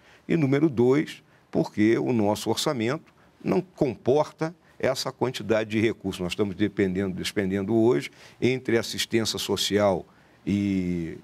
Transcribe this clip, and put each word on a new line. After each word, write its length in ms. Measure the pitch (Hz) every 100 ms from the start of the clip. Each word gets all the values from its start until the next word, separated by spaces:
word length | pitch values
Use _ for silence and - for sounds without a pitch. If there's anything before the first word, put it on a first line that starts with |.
| _ - -
E 80 | 170
número 320 | 135 139 160
dois, 540 | 117 123 139 - - _ _ _
porque 460 | - 160 - 107 120
o 160 | -
nosso 380 | 117 104 104 113
orçamento 640 | 110 160 135 110 156 - _ _ _
não 200 | - 190
comporta 920 | 180 - 143 104 - 147 151 - 160 - _ -
essa 320 | 123 131 135
quantidade 600 | - 123 - 107 110 110
de 100 | 110
recursos. 400 | 110 101 98 90
Nós 120 | 90
estamos 220 | - 104
dependendo, 600 | 87 104 - 95 90 98
despendendo 600 | 90 87 - 95 98 98
hoje, 360 | 113 113 143 139 - - -
entre 340 | 120 131 123 113
assistência 640 | 110 101 - 113 107 98
social 680 | - 98 - 98 101 87 - _ _ _ -
e, 720 | 101 101 95 90 87 82 -